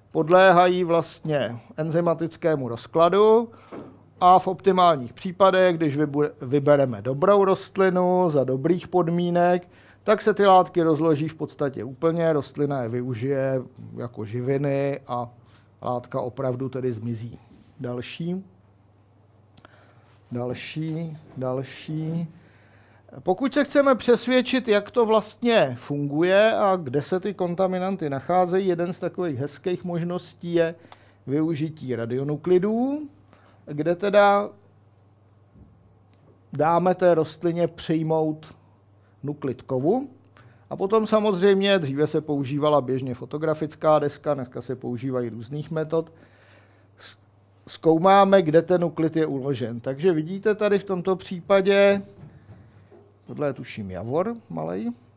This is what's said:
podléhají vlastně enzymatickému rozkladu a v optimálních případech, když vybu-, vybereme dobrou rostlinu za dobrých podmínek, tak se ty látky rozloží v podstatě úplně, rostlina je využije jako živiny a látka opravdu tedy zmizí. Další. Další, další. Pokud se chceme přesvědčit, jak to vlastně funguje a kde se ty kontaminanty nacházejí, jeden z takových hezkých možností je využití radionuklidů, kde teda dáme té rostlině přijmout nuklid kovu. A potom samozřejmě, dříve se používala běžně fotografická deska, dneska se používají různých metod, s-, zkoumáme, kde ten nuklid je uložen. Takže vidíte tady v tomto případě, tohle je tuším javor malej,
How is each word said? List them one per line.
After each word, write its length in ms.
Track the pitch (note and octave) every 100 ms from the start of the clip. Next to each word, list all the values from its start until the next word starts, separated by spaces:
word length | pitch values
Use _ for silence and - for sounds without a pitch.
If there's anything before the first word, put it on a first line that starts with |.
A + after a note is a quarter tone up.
| _
podléhají 760 | D#3+ D#3 F3+ F#3+ F3 F3+ F3+
vlastně 760 | F3 E3 D3+ - D#3 D3 A2 A#2 - -
enzymatickému 920 | D#3+ D#3+ E3+ D#3+ E3 - E3+ D#3 B2
rozkladu 840 | A#2 - E3 E3+ F#3+ G#3+ A3 A#3 - - - - - _ _
a 180 | F3+ F#3
v 80 | F#3
optimálních 640 | F#3 G3 F#3 F3 D#3 A#2+
případech, 640 | - F#3+ F3 F#3+ F#3 F#3 E3+
když 220 | D#3+ C#3
vybu-, 320 | D3+ C#3 D3 -
vybereme 600 | C3 C#3+ C#3 C#3+ C3+ G#2+
dobrou 420 | A2 C#3 F#3 G3+
rostlinu 840 | G3 F#3 - - F#3+ F3+ F3+ F3+ F3+
za 140 | D3
dobrých 440 | C3 C3 C#3+ F3+ -
podmínek, 800 | F#3 E3 E3+ F3 F3 F3 F3+ - - - _
tak 200 | - G#3
se 120 | A3
ty 120 | G#3 G3+
látky 360 | F#3 E3 F3
rozloží 460 | D#3+ D3 E3 D3 D#3+
v 60 |
podstatě 500 | - C#3+ - C#3+ B2+
úplně, 480 | A#2 C3 E3 E3 E3
rostlina 500 | D3+ C3 - C#3+ C#3
je 60 | A#2
využije 760 | B2 B2 A#2 B2+ C#3 C3+ C3 A#2+ - A2 A2
jako 280 | A#2+ A2+
živiny 760 | G#2+ A#2+ B2 C#3 C#3+ C#3 C#3 C#3 -
a 240 | B2 A#2+ - _ - _ _
látka 380 | - B2 B2 C3+
opravdu 480 | B2+ A2+ C3 B2 C3
tedy 240 | C3 B2+
zmizí. 460 | A2+ A2+ A2+ A#2 - _ - _ _
Další. 640 | B2+ B2 B2 - E3 F#3 F#3+ _ _ _ _ _ _ _ _ _ _ _ - _ _ _ _ _ _
Další, 840 | A#2+ B2 B2 - D#3 D#3+ D#3 E3 D#3 - -
další. 880 | B2+ C3 C3 - - D#3 D#3 E3 E3 - _ _ _ _ _ _ _ -
Pokud 340 | D3+ F#3 C4+
se 100 | -
chceme 300 | C#4 D4 C#4
přesvědčit, 720 | B3+ - A#3+ - B3+ B3 C4 A#3+
jak 220 | G3+ G3+
to 160 | B3 A3
vlastně 680 | A3 G#3 - A#3 A3+ C#3+ B2
funguje 760 | - D3 C#3+ C#3+ F3 F#3+ A3
a 220 | G#3+ G#3 F#3
kde 260 | D3 C#3
se 180 | C3+ F#3
ty 140 | F#3+
kontaminanty 760 | F3+ F3+ F3 F#3+ F#3 F#3 G3 D#3
nacházejí, 580 | C3+ - F3+ F#3 F#3 G3
jeden 240 | E3+ F3
z 60 | F3
takových 400 | F3 F3 F3+ C3
hezkých 460 | C#3+ - F#3+ F3+
možností 720 | F3+ F3 F3 F3+ - - E3+
je 200 | E3+ E3 E3+ - - _ _ -
využití 720 | C#3+ D#3+ D#3 D#3+ D3+ B2+ A#2
radionuklidů, 1120 | A#2 B2 C#3 D3 - F#3 G3+ A3+ C4 D4 D4 - _ _ _ _ -
kde 300 | D3 D#3 F3
teda 520 | G3+ G3+ G3+ G3+ G#3 - _ _ _ _ _ _ _ _ _ - - _ _ _ _ _ _ _ _
dáme 420 | C#3 D3+ E3+ F3+
té 200 | F3+ F3+
rostlině 540 | E3 D#3 - F3 E3+ E3+
přijmout 840 | E3+ - D#3+ D#3+ D#3+ D#3 D#3 - - _ _ _ _ _ _
nuklid 400 | C#3 D3 C#3+ D3+
kovu. 460 | - C3 C#3+ B3 C#4 - _ _ - _ _
A 60 | D#3
potom 300 | F#3+ A3 G#3+
samozřejmě, 720 | G#3+ G#3+ F#3 G3+ F#3+ G3 G3
dříve 280 | C#3+ C3+ D3+
se 140 | D#3
používala 600 | D3 C#3+ C3 D3 D3+ D3
běžně 340 | B2+ C3 C3
fotografická 840 | A#2+ A#2 D3 D#3 D#3 D#3 - D#3+ D3+
deska, 360 | C#3+ - D#3
dneska 280 | C#3+ B2 B2+
se 140 | - B2+
používají 520 | B2 A#2+ C3+ B2+ A#2+
různých 420 | A2 A#2 D3 D3
metod, 420 | D#3+ D#3 E3 E3 - - _ _ _ _ _ _ _
s-, 200 | - - _ _ _ _ -
zkoumáme, 760 | - E3 D#3+ F#3+ G3 G3 G3
kde 200 | E3 D#3
ten 180 | E3 F3+
nuklid 360 | E3+ D#3+ D#3+ D#3+
je 100 | D#3
uložen. 540 | C#3 C3 C3 A#2+ A#2
Takže 320 | B2+ C3+ F#3
vidíte 420 | D#3+ D#3 F#3+ G#3+
tady 240 | G3+ G#3 G3+
v 60 |
tomto 320 | G3+ F#3 F3 F3+
případě, 880 | - F#3 - G3 G3 G3 G3+ G3+ G3 - - - - - - _ _ - _ _ -
tohle 200 | B2 C#3+
je 60 |
tuším 380 | C3 B2+ - G2
javor 460 | F2+ A2 D3 G3 A#3 -
malej, 420 | D#3+ D#3+ F3+ A3+ A#3+ _